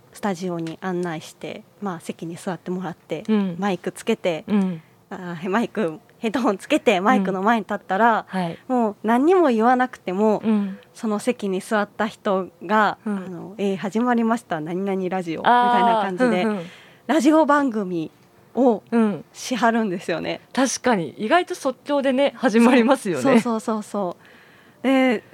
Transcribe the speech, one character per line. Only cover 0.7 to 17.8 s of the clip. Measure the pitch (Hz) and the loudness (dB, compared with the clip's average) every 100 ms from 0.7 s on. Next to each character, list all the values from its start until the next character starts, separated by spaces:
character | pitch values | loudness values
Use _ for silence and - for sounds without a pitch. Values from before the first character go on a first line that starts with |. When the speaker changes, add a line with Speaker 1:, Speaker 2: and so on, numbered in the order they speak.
| 160 | -8
Speaker 1:
案 | 190 175 | -6 -4
内 | 180 160 | -4 -8
し | - | -12
て、 | - - - - _ | -14 -14 -14 -18 _
ま | 202 165 | -10 -8
あ、 | |
席 | - - | -10 -12
に | 165 170 | -12 -10
座 | - | -10
っ | 165 | -8
て | - | -8
も | 180 | -6
ら | 180 | -8
っ | 175 | -10
て、 | - 156 - | -10 -8 -2
Speaker 2:
う | |
ん。 | 214 190 170 | 0 0 -2
Speaker 1:
マ | 170 | -4
イ | 180 | -4
ク | 190 | -6
つ | - | -6
け | - 220 | -4 -2
て、 | 185 156 - | -2 -4 -2
Speaker 2:
う | 202 | 0
ん。 | 190 165 - _ _ | 0 -4 -12 _ _
Speaker 1:
あ | 190 180 170 | -14 -12 -8
ー、 | 185 | -2
マ | 202 | -2
イ | 208 | -2
ク、 | - 170 156 - _ | -2 -4 -6 -16 _
ヘ | 226 | -4
ッ | |
ド | 247 | -2
ホ | 233 | 0
ン | 196 | -2
つ | - | 0
け | 294 | 0
て、 | - 190 | 2 2
マ | 196 208 | 4 2
イ | |
ク | 190 | 2
の | 185 | 0
前 | 202 233 | 2 0
に | |
立 | 190 | 0
っ | 202 | -8
た | - 190 | -4 2
ら、 | 233 214 - | 4 2 -2
Speaker 2:
う | 190 | -4
ん。 | |
は | 175 | -4
い。 | - - | -6 -4
Speaker 1:
も | 254 220 | 0 0
う | - | -2
何 | 214 240 294 | 0 2 4
に | |
も | 381 311 | 4 4
言 | 226 | 4
わ | 233 254 | 4 2
な | 254 | 0
く | - | -4
て | - | -6
も、 | 185 214 208 | 0 2 2
Speaker 2:
う | 208 | 2
ん。 | 214 202 196 - | 0 -2 -8 -16
Speaker 1:
そ | - 220 | -10 -4
の | 208 | -2
席 | 254 240 202 | -4 -4 -4
に | 190 | -4
座 | - 214 | -2 -2
っ | 202 | -2
た | - 214 | -4 -6
人 | - 214 190 185 - | -4 -2 -2 -4 -10
が、 | 170 214 202 - | 0 2 2 0
Speaker 2:
う | 220 | -6
ん。 | 196 | -6
Speaker 1:
あ | |
の、 | 185 170 165 202 | -8 -12 -12 -4
「え | 202 | -2
ー、 | 190 | -2
始 | 202 214 | -4 -2
ま | 247 | 0
り | 233 | 2
ま | 226 233 | 2 -2
し | - | -4
た、 | 165 | -8
何 | 151 180 | -4 -4
々 | 196 190 185 | -4 -2 -2
ラ | 190 | -4
ジ | 170 156 | -4 -2
オ」 | - | 2
Speaker 2:
あ | |
ー。 | 240 240 | 4 4
Speaker 1:
み | |
た | 240 240 | 4 4
い | |
な | 226 | 2
感 | 202 180 | 0 0
じ | 254 214 | 0 2
で、 | |
Speaker 2:
う | 220 | 0
ん | 208 | -2
う | |
ん。 | 170 - - - - | -8 -16 -20 -12 -2
Speaker 1:
ラ | 302 | 2
ジ | 262 | 4
オ | 311 | 6
番 | 294 294 277 | 4 4 2
組 | 214 | -2